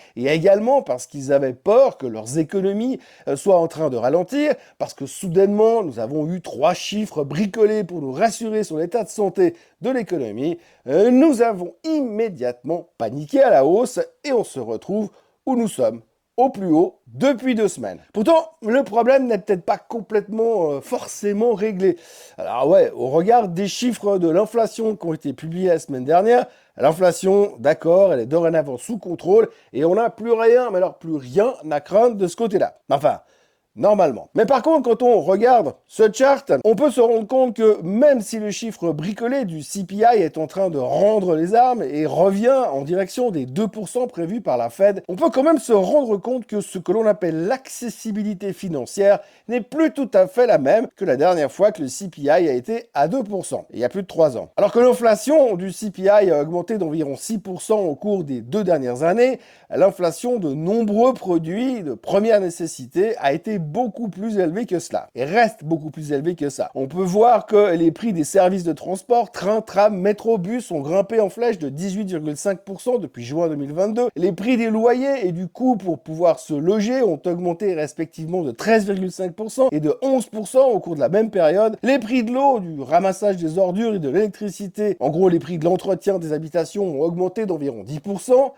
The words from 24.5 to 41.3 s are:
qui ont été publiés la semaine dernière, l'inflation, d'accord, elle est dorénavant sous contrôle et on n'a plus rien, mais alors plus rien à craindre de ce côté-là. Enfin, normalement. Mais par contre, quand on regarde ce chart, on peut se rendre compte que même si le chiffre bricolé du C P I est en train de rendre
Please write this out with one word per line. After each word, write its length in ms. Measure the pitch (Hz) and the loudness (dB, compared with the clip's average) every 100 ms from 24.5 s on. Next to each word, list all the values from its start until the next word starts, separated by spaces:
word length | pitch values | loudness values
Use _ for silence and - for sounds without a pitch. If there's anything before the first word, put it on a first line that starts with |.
| 233 - - 220 208 | 0 -2 -2 -6 -4
qui 100 | 170 | -6
ont 80 | |
été 180 | 156 - | -6 -8
publiés 360 | 135 160 175 185 | -10 -10 -2 0
la 100 | 165 | 0
semaine 260 | - 135 | -2 -6
dernière, 420 | 131 170 220 247 247 _ _ - | 2 4 4 4 2 _ _ 0
l'inflation, 760 | 135 160 180 170 190 202 202 - | 0 4 2 2 2 2 2 0
d'accord, 520 | 131 160 160 185 196 | -2 0 2 4 4
elle 60 | 131 | 2
est 80 | 113 | 0
dorénavant 520 | 165 165 160 143 123 | 0 2 0 -2 -6
sous 200 | - 226 | -8 -8
contrôle 500 | 185 165 156 220 - - _ | -8 -6 4 4 4 -2 _
et 120 | 123 | -2
on 100 | 160 | 0
n'a 160 | 202 233 | 2 0
plus 220 | - 226 | -2 -2
rien, 400 | 226 226 240 247 | 2 4 4 4
mais 60 | 185 | 0
alors 200 | 180 - | -2 -2
plus 160 | 160 | -8
rien 400 | 156 127 156 247 240 151 | -8 -4 0 0 -2 -4
à 100 | 147 | -6
craindre 360 | - 202 247 208 | 0 2 4 2
de 100 | 175 | -4
ce 80 | |
côté-là. 440 | - 226 185 127 - - | -2 -2 0 -2 -4 -4
Enfin, 300 | 135 147 104 _ _ _ _ _ 107 | 0 0 -2 _ _ _ _ _ -2
normalement. 520 | 185 202 160 104 76 180 | 2 4 2 0 -4 0
Mais 100 | 226 | 2
par 160 | 262 | 2
contre, 260 | 311 320 247 | 2 2 2
quand 140 | 226 | 2
on 180 | 247 214 | 4 4
regarde 540 | 165 190 247 240 147 - _ | 2 2 4 4 2 -6 _
ce 160 | - 214 | 2 2
chart, 320 | - 269 269 - 139 | 4 2 2 2 0
on 140 | 214 214 | 2 2
peut 160 | 294 | 2
se 80 | 247 | 4
rendre 260 | 233 226 208 | 2 2 0
compte 300 | 262 254 220 | 0 0 2
que 260 | 220 208 | 4 4
même 380 | 165 214 294 254 | 0 4 4 4
si 180 | 196 226 | 0 -6
le 140 | 214 | -6
chiffre 400 | - 233 - 170 | -8 -10 -6 -4
bricolé 520 | 156 180 214 233 277 208 | -4 -6 -4 -4 -2 -4
du 180 | 156 | -8
C 180 | 143 202 | -10 -10
P 140 | 185 202 | -6 2
I 260 | 226 226 | 4 4
est 160 | 160 160 | 2 -2
en 80 | 156 | -6
train 240 | 190 190 | -2 -2
de 80 | 147 | -2
rendre 560 | 127 151 202 214 185 | -2 2 2 2 2